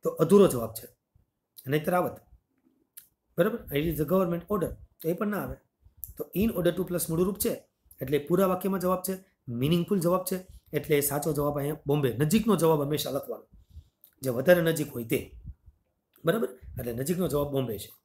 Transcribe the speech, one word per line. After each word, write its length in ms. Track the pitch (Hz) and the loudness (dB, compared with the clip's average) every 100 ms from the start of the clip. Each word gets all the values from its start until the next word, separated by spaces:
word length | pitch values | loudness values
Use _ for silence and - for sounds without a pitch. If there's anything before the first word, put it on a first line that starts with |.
તો 60 | 165 | -4
અધૂરો 380 | - 160 202 175 | 0 6 8 8
જવાબ 260 | 123 113 | 4 -6
છે, 140 | - - _ _ _ _ _ _ - 123 | -10 -18 _ _ _ _ _ _ -14 -2
નહીંતર 260 | 151 156 | -2 0
આવત. 280 | 180 143 - _ - _ _ _ _ _ - _ _ _ - | 0 0 -6 _ -20 _ _ _ _ _ -20 _ _ _ 0
બરાબર? 400 | 196 233 - 143 | 0 0 -4 -2
It 40 | |
is 140 | 165 | -2
the 100 | 151 | -2
government 360 | 151 185 180 170 - | 0 2 2 -2 -4
order, 180 | 208 143 - - _ | -2 -2 -6 -18 _
તો 80 | 160 | -6
એ 40 | |
પણ 140 | 180 208 | -4 -4
ના 100 | 196 | -4
આવે. 180 | 131 135 _ _ - _ - - | -6 -12 _ _ -20 _ -18 -12
તો 140 | - 165 | -6 0
in 120 | 226 | 0
order 220 | 180 170 | 2 0
to 160 | 175 175 | 0 -4
plus 140 | 175 - | -4 -2
મૂળરૂપ 280 | 160 185 190 | 0 0 0
છે, 260 | 233 - _ _ _ - | -4 -4 _ _ _ -12
એટલે 160 | 131 151 | -2 -2
પૂરા 280 | - 175 | 2 2
વાક્યમાં 340 | 190 185 190 185 | 2 2 -2 0
જવાબ 220 | 180 185 190 | 0 -2 -4
છે, 80 | 185 - _ - | -8 -12 _ -8
મીનિંગફુલ 500 | 117 139 170 170 208 | -2 2 2 2 2
જવાબ 240 | 165 185 | 2 0
છે, 220 | 185 185 - - _ | -2 -8 -8 -20 _
એટલે 280 | 151 151 147 | -6 2 2
સાચો 320 | 139 143 160 | 2 -2 -2
જવાબ 260 | 147 143 143 | 0 -2 -2
અહીંયા 180 | 143 156 - | -4 -4 0
બોમ્બે. 260 | 147 135 | 2 2
નજીકનો 420 | 113 151 220 226 | 2 2 4 4
જવાબ 260 | 185 160 156 | 4 4 4
હંમેશા 280 | 143 151 135 | 0 -2 -2
લખવાનો, 380 | 135 - - - - _ - - _ _ _ | -6 -6 -12 -14 -20 _ -20 -20 _ _ _
જે 80 | 131 | -4
વધારે 320 | 120 135 175 | 0 6 6
નજીક 300 | 160 160 143 | 6 0 -4
હોય 100 | 120 | -6
તે. 360 | 113 131 - - - - - _ _ _ _ _ | -2 -4 -4 -16 -18 -18 -20 _ _ _ _ _
બરાબર? 240 | 156 220 240 - - - | -2 0 -2 -8 -14 -8
એટલે 140 | 120 | -6
નજીકનો 340 | 117 139 180 170 | -6 -4 -2 0
જવાબ 240 | 143 143 | 0 0
બોમ્બે 280 | 135 123 101 | -2 -2 -6
છે. 100 | - - | -10 -18